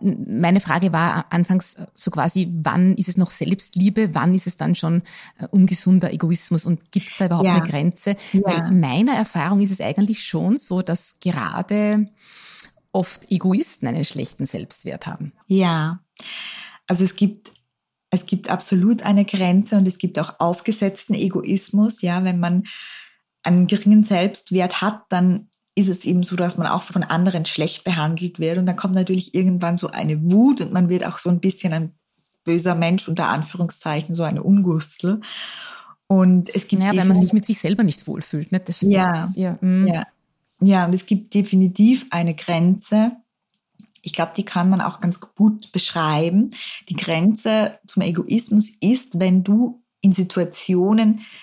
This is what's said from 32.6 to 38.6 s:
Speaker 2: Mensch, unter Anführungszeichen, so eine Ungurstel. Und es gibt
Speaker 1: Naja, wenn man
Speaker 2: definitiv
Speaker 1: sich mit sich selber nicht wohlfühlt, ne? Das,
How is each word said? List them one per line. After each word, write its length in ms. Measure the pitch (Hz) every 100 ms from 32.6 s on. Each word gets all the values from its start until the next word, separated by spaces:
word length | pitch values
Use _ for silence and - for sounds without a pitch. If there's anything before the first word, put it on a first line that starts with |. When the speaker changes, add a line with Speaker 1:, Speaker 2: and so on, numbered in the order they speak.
| 180 165
Speaker 2:
Mensch, 320 | 165 185 -
unter 220 | 170 147
Anführungszeichen, 840 | 143 151 175 170 - 160 151 156 170
so 80 |
eine 200 | 156 147
Ungurstel. 800 | - 202 180 160 - - 175 214 - - - - - - - _ -
Und 460 | 190 185 185 170
es 140 | 190 -
gibt 140 | 190
Speaker 1:
Naja, 100 | 196 190
wenn 100 | 185
man 80 | 185
Speaker 2:
definitiv 60 |
Speaker 1:
sich 120 | 180
mit 120 | 214 214
sich 140 | 214
selber 240 | 160 208
nicht 220 | 190 - -
wohlfühlt, 460 | - - 147 160
ne? 80 |
Das, 200 | 185